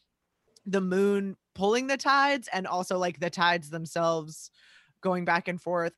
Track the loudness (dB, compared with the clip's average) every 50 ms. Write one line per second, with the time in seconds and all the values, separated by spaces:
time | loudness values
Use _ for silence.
0 | _ _ _ _ _ _ _ _ _ _ _ _ _ -2 0 0 0 2 2 2
1 | 4 4 2 2 0 -4 -8 -10 _ _ _ -2 0 2 2 2 0 0 -2 0
2 | 2 2 4 4 4 4 2 0 -2 -4 -4 -4 -2 -2 -2 -4 -2 -2 -2 0
3 | 0 -2 -2 -2 -4 -4 0 2 4 4 4 2 -2 -6 -8 -8 -8 -6 -2 0
4 | 0 2 0 0 -4 -8 -14 -16 -18 -20 -20 _ _ -20 -20 -20 _ _ _ _
5 | -2 -2 -2 0 2 2 2 2 0 -2 -6 -6 -4 -4 -2 -2 -2 -4 -6